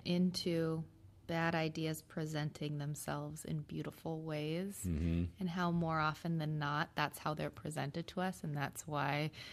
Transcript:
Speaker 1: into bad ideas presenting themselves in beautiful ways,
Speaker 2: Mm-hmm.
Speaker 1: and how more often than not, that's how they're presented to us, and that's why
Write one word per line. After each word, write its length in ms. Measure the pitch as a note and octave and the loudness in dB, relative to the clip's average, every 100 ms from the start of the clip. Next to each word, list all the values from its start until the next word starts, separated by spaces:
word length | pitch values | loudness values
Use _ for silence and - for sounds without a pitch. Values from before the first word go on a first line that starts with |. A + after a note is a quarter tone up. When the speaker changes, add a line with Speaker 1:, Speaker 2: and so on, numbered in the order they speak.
| - | 2
Speaker 1:
into 800 | F3 F3+ F3 F3+ E3 D#3+ D#3+ D#3+ - - - - | 4 4 4 2 2 2 0 -4 -10 -20 -12 -2
bad 260 | E3 E3 | 2 4
ideas 480 | E3 D#3+ D#3 D#3 D#3 | 4 2 0 0 -2
presenting 760 | - - D#3 D#3 D3+ - D3 D3 | -4 -4 -2 0 -2 -2 -4 -2
themselves 680 | C#3+ D3 - D3 D3 D#3 - | -2 -4 -2 -2 -4 -6 -4
in 140 | D#3 | -4
beautiful 600 | D3+ D#3+ D3 - D#3+ D#3+ | -2 -4 -4 -6 -6 -4
ways, 580 | D#3+ D3+ D3+ E3 G3 G3 F#2+ | -2 -2 0 -2 -2 -4 -2
Speaker 2:
Mm-hmm. 380 | D#2 E2+ E2+ F2 - | 2 4 4 2 -2
Speaker 1:
and 80 | F#3 | -2
how 220 | F3 F3 | 2 2
more 300 | E3+ E3 D#3+ | 4 4 4
often 400 | D#3 D3+ E3+ E3 | 2 0 0 0
than 180 | D3+ D3+ | 0 0
not, 320 | D3 D3 E3 - | 2 2 0 2
that's 240 | D3 - | 0 2
how 160 | D#3+ D3+ | -2 0
they're 160 | D3 | -2
presented 560 | - D3+ D3+ C#3 E3 E3 | -4 -6 -2 -2 -4 -4
to 140 | - | -2
us, 180 | F#3 F3+ | -2 -2
and 140 | D#3+ C#3+ | -4 -2
that's 300 | C#3 - - | -2 -4 -4
why 420 | D3 C#3+ D3 D3+ - - | 0 2 2 0 -4 -12